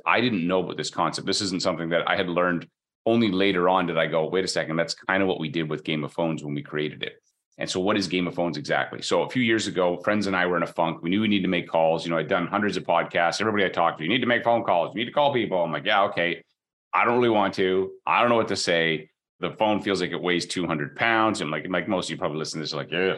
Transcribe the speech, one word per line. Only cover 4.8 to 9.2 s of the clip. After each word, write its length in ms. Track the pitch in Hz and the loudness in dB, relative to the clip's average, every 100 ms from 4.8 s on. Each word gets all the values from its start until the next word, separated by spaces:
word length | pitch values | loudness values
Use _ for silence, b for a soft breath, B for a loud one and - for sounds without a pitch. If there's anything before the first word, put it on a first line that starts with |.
| 82 | -2
kind 300 | - - 95 | -4 -2 0
of 60 | 95 | 0
what 100 | - | 0
we 100 | 80 | -4
did 220 | 82 78 | -4 -4
with 140 | 76 | -4
Game 180 | - 78 | -4 -4
of 100 | 71 | -4
Phones 300 | - 85 76 | -4 -2 -4
when 100 | 73 | -6
we 120 | 73 | -8
created 400 | 73 76 76 - | -6 -4 -6 -6
it." 180 | - - _ _ _ - | -10 -12 _ _ _ -10
And 120 | - | -6
so 80 | 95 | -2
what 180 | 92 107 | 0 0
is 120 | 92 | 0
Game 180 | 92 87 | -2 -2
of 80 | |
Phones 220 | 76 87 76 | -2 -4 -4
exactly? 460 | 73 73 65 - | -2 -2 -2 -6
So 200 | - 87 | -2 0